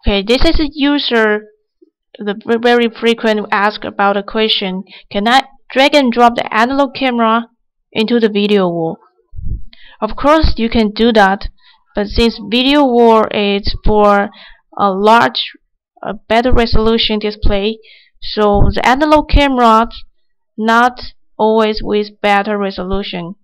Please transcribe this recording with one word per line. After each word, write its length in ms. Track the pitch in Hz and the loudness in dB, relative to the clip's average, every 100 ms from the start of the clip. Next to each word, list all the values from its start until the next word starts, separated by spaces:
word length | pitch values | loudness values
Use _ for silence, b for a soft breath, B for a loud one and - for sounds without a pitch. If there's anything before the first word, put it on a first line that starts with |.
| - | 0
Okay, 160 | 202 | -2
this 200 | 196 254 | 0 2
is 140 | 330 320 | 4 2
a 100 | 311 | 0
user, 720 | 294 277 285 - 233 220 214 214 _ _ _ _ _ _ - | -2 0 0 0 0 0 -2 -6 _ _ _ _ _ _ -12
the 160 | 208 208 - | -8 -8 -4
v-, 100 | 233 | -2
very 260 | 240 240 233 | 2 2 0
frequent 580 | 226 226 233 226 214 208 | -2 -2 0 0 -2 -2
ask 320 | 214 208 208 | -2 -2 -4
about 320 | - 208 202 202 | -12 -2 -2 -2
a 60 | |
question, 640 | 196 226 220 - 196 185 - B B | -4 -4 -2 -2 -4 -8 -12 B B
"Can 180 | 202 208 | -4 0
I 140 | 262 - _ _ | 0 0 _ _
drag 240 | 247 277 | 0 2
and 160 | 294 262 | 2 2
drop 260 | 233 240 240 | 2 2 2
the 180 | - | -4
analog 400 | 214 240 269 277 | -2 -2 0 -2
camera 540 | 269 262 240 226 226 233 _ _ _ _ | -2 -4 0 0 0 -4 _ _ _ _
into 260 | - 220 233 | -4 0 2
the 120 | 226 | 2
video 360 | 208 208 208 180 | 0 0 2 0
wall?" 280 | 170 165 180 _ _ _ - - - - b b b | -2 -6 -8 _ _ _ -8 -6 -6 -10 b b b
Of 160 | 214 - | -8 -2
course, 380 | 277 320 311 - | 2 2 2 0
you 140 | 226 | 0
can 200 | 240 214 | 0 -2
do 220 | 208 226 | 0 2
that, 360 | 220 196 196 - _ b b _ | 4 2 0 -8 _ b b _
but 120 | - 208 | -8 -4
since 340 | - 233 226 202 | 0 0 -2 -4
video 320 | 233 254 294 | 0 2 2
wall 420 | 277 240 233 226 214 | 2 4 4 4 0
is 460 | - 202 202 208 - | -2 -2 -2 -4 -2
for 460 | - 214 208 202 202 B B B _ - | 0 2 4 2 0 B B B _ -4
a 120 | 202 | -2
large, 640 | 190 208 233 254 - - - _ _ _ _ | 0 4 4 2 -4 -10 -14 _ _ _ _
a 120 | - | -12
better 360 | 202 _ 220 247 | -12 _ 0 2
resolution 680 | 247 233 233 220 226 - 214 | 2 4 2 2 0 -2 -4
display, 600 | 214 214 - 202 202 220 b b b _ | -6 -2 0 0 -2 -6 b b b _
so 480 | - - 208 202 190 | -10 -2 0 4 2
the 100 | 202 - | 2 0
analog 400 | 254 302 302 302 | 2 2 2 2
camera 580 | - 285 254 233 220 233 - - _ _ _ _ - | 2 2 2 4 4 0 -6 -20 _ _ _ _ -6
not 560 | 220 226 247 247 - - _ _ | 0 2 2 -2 -20 -20 _ _
always 460 | 220 220 220 214 | 0 2 0 -2
with 360 | 208 208 208 208 | -4 -4 -4 -4
better 340 | 208 202 208 202 | 0 0 0 -4
resolution. 760 | 196 196 185 196 202 180 170 202 | -6 -8 -6 -6 -6 -10 -10 -14